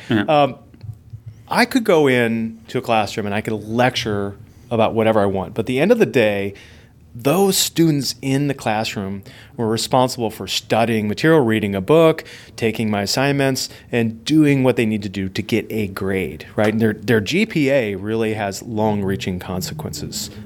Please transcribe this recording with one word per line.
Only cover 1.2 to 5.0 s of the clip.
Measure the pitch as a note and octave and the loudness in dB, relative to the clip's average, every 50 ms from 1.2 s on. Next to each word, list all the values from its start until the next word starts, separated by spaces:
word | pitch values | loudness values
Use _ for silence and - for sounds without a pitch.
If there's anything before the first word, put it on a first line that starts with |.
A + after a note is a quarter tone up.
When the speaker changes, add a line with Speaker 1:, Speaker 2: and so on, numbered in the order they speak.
| - - - - - | -18 -18 -20 -16 -10
Speaker 2:
I | - - G3 A#3+ | -2 0 0 0
could | A#3+ - C4 A3 | 2 0 0 2
go | G#3+ F3+ D#3 D3 | 2 4 4 4
in | C3+ B2+ B2 A#2+ A2+ A2+ A2+ A2+ A2+ A2+ - - - | 4 4 4 2 2 0 -2 -4 -6 -8 -12 -10 -8
to | - B2 | -6 -4
a | |
classroom | - A#2+ A2+ A2 G#2 G2+ - A2+ G2+ | -2 0 2 2 0 0 -4 -6 -4
and | G#2 G2+ | -4 -4
I | G#2+ | -4
could | - A#2 A2 | -4 -4 -6
lecture | G#2 G2+ G#2+ A2+ A#2+ B2 B2+ - - - A2+ G#2 G2+ G2+ G2+ G2+ - - - - - - - | -6 -6 -4 0 2 2 2 2 -2 -4 -4 -4 -4 -4 -6 -8 -12 -18 -20 -20 -20 -10 -2
about | A#2+ A2 G#2+ F#2+ F#2 | 0 2 2 2 2
whatever | A2+ | 2